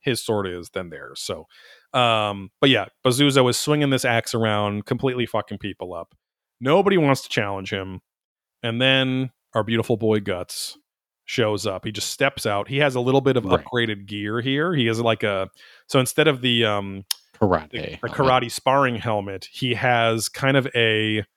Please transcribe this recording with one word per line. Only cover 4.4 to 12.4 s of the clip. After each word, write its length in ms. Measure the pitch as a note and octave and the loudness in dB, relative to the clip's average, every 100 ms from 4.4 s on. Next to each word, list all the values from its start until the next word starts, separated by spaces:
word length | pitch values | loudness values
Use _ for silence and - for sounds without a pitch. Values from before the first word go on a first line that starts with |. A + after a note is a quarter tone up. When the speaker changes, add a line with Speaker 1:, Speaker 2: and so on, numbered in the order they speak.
| A2+ G#2 G#2 G#2 | 0 2 0 -4
Speaker 1:
completely 400 | - B2 C3+ B2 | -4 -2 -2 -2
fucking 320 | A#2 A2+ - G#2 | -2 -4 -6 -8
people 380 | G#2 F#2 F2+ | -10 -10 -10
up. 200 | E2+ E2+ _ _ _ _ _ | -10 -12 _ _ _ _ _
Nobody 380 | B2 E3+ G3+ F#3+ | 2 4 4 4
wants 240 | D3 C3 | 4 2
to 80 | - | 0
challenge 420 | - G#2 G2 F#2+ | -4 -2 -6 -6
him. 300 | G2+ F#2+ F#2 _ _ _ _ _ _ | -6 -6 -12 _ _ _ _ _ _
And 160 | A#2 A#2 | -6 0
then 480 | C3 C3+ C3 C3 C3 _ _ | 2 2 2 0 -4 _ _
our 100 | A#2 | -2
beautiful 320 | G#2+ A2+ A2 A#2 | 0 0 0 0
boy 240 | A2+ G#2+ | 2 2
Guts 560 | G2 F2+ F2+ - - - _ _ _ _ - | 0 -6 -6 -10 -12 -12 _ _ _ _ -8
shows 400 | - A2 G#2 G#2 | 0 0 0 -4
up. 200 | F#2 A2 | -6 -8
He 40 | |
just 180 | G#2 - | -8 -8
steps 340 | - C#3 - | -2 -2 -2